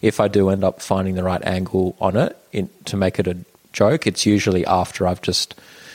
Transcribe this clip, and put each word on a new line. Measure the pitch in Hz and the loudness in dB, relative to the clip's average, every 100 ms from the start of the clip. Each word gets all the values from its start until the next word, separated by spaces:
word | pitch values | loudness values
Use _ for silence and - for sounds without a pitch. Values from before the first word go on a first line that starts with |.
if | 113 - | 2 2
I | 104 | 2
do | 101 95 | 4 2
end | 98 95 | 4 0
up | - | -2
finding | - 95 95 92 | -4 -2 0 -2
the | |
right | 92 90 - | -2 -2 -2
angle | 92 92 95 92 - | -4 -2 0 -2 -2
on | 95 95 | -2 0
it | 156 - _ | 0 -4 _
in, | - 92 _ - | -8 -8 _ -8
to | 101 | -2
make | 92 - | -2 0
it | 90 | -4
a | 90 90 _ _ | -4 -10 _ _
joke, | - 104 156 113 | 0 2 2 -2
it's | 90 - | 0 2
usually | 104 92 92 - | 4 4 0 2
after | 90 87 - 92 | 0 0 -2 -2
I've | 90 | -2
just | - 90 - - - - - | -2 -4 -4 -10 -20 -20 -20